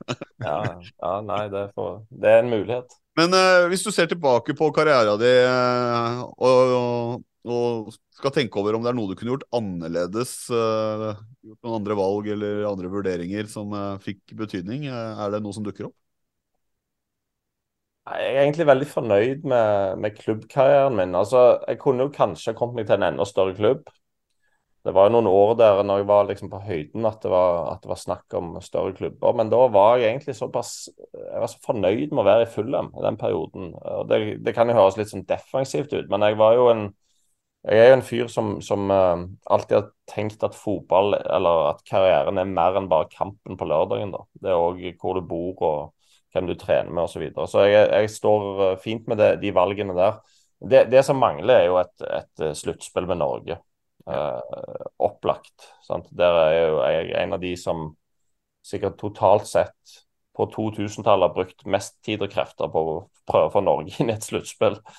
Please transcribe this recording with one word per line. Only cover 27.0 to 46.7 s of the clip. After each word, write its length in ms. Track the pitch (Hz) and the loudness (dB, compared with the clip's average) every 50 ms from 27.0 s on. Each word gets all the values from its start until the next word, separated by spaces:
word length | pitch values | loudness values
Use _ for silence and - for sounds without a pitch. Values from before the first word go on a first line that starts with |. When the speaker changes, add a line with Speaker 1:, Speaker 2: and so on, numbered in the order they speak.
| 113 | -4
Speaker 2:
at 140 | 107 107 - - | -4 -4 -4 -4
det 60 | 98 | 0
var, 380 | 92 90 92 90 87 85 76 - | 2 2 4 2 2 0 -2 -6
at 140 | 92 - - | -8 -10 -10
det 60 | - 92 | -12 -12
var 80 | - | -10
snakk 340 | - - 85 - _ - - | -8 -8 -8 -8 _ -10 -10
om 140 | - 87 82 85 87 | -8 -8 -8 -12 -14
større 320 | - - - 87 87 95 90 | -12 -6 -6 -4 -4 -4 -6
klubber, 340 | - 95 80 - - - - 113 117 | -6 -8 -8 -6 -2 -2 0 0 -2
men 80 | 110 104 113 | -2 0 2
da 80 | 120 131 123 | 2 2 4
var 220 | 107 98 101 113 123 127 | 6 6 6 6 6 4
jeg 80 | 117 107 | 2 0
egentlig 260 | 120 139 - 139 120 | -2 -2 -8 -10 -10
såpass, 380 | - 127 - - 123 117 - - - - - - _ - - - | -10 -10 -8 -6 -8 -8 -8 -12 -16 -18 -20 -20 _ -20 -20 -18
jeg 240 | - 50 50 - 101 | -16 -14 -10 -8 -6
var 80 | 113 | -6
så 140 | - - _ - | -6 -8 _ -18
fornøyd 480 | - - 104 90 92 107 127 151 151 | -12 -6 -2 0 0 0 0 -4 -4
med 80 | 151 123 98 | -2 0 4
å 20 | |
være 160 | 98 104 117 113 | 4 4 4 2
i 60 | - | 0
Fulham 380 | - 107 107 127 160 165 - - | -4 -6 -6 -4 -4 -4 -6 -6
i 140 | - - - | -8 -6 -4
den 140 | 107 113 110 | -4 -4 -4
perioden. 480 | 120 110 101 80 80 - - 95 92 82 - - | -4 -4 -4 -4 -6 -8 -12 -14 -14 -14 -14 -14
Og 300 | - - 95 - - 110 | -10 -8 -8 -6 -2 0
det, 80 | 110 113 107 107 107 107 110 | 0 0 0 -2 -6 -6 -6
det 120 | 117 104 | -4 0
kan 100 | 120 117 | 0 2
jo 80 | 120 117 | 4 4
høres 240 | 107 95 98 - 107 | 4 4 4 4 0
litt 140 | 104 - - | -8 -8 -8
sånn 100 | 95 85 - | -10 -6 -6
defensivt 680 | 92 - - _ - 135 135 135 - 147 139 - - | -6 -6 -6 _ -4 -4 -4 -2 -4 -6 -6 -4 -6
ut, 160 | 92 - - | -6 -4 -4
men 160 | 101 104 104 | -2 0 2
jeg 80 | 107 107 107 110 | 2 4 4 4
var 140 | 113 117 127 | 6 6 6
jo 80 | 123 117 113 | 6 4 4
en, 100 | 110 104 101 - _ _ _ _ _ _ _ _ _ _ _ _ _ - | 2 0 -8 -10 _ _ _ _ _ _ _ _ _ _ _ _ _ -2
jeg 160 | - 104 113 | 2 6 8
er 100 | 117 131 131 | 8 8 8
jo 40 | 127 | 6
en 40 | - - | 4 -2
fyr 160 | 120 117 120 | -4 -6 -6
som, 300 | 113 - 123 110 104 98 - | -4 -4 -4 -4 -4 -4 -6
som, 320 | - - 107 101 98 98 | -4 -4 -4 -2 0 2
eh, 320 | 98 95 92 90 85 85 87 90 101 - - - 104 | 2 4 4 4 2 0 -4 -12 -16 -10 -4 -2 0
alltid 240 | 104 - - 113 107 | 0 0 0 0 0
har 100 | 104 - _ _ _ - | 0 -2 _ _ _ -12
tenkt 320 | - 107 104 107 - - 110 | -8 -6 -6 -6 -6 -6 -8
at 160 | 101 - - | -8 -8 -8
fotball, 560 | - 107 95 80 - - 85 92 101 101 95 - - | -8 -8 -8 -6 -2 0 2 2 2 2 0 -2 -2
eller 460 | - 73 95 95 85 85 80 73 73 | -2 -2 0 2 2 2 2 2 0
at 140 | 80 - _ | -2 -6 _
karrieren 560 | - - 98 95 92 82 71 71 87 98 95 92 | -2 0 2 4 4 4 2 2 0 -2 -2 -4
er 80 | 98 | -2
mer 240 | 92 85 82 92 95 | 0 0 0 2 2
enn 160 | 98 98 87 | 0 0 0
bare 160 | 85 78 - - - | 0 0 0 -2 -6
kampen 400 | - - 95 104 _ - - 92 | -8 -8 -8 -10 _ -14 -14 -10
på 160 | - 90 80 | -8 -4 -2
lørdagen 400 | 76 78 92 101 110 110 104 98 | 0 0 0 -2 -4 -6 -6 -8
da. 140 | - - - _ _ | -10 -12 -14 _ _
Det 160 | - 98 95 | -8 -4 -2
er 80 | 90 85 | 0 0
også 380 | 85 87 92 90 90 90 85 _ | 0 -2 -4 -6 -10 -14 -12 _
hvor 160 | - 92 92 | -6 -4 -4
du 80 | 92 85 80 | -4 -6 -6
bor 320 | 85 82 87 90 92 - 90 | -8 -6 -6 -8 -6 -4 -2
og 460 | 80 76 73 73 73 _ _ _ _ _ _ _ _ - | -2 -2 -4 -6 -10 _ _ _ _ _ _ _ _ -6
hvem 140 | 92 92 85 | -6 -4 -4
du 80 | 85 - | -8 -6
trener 300 | - - | -2 0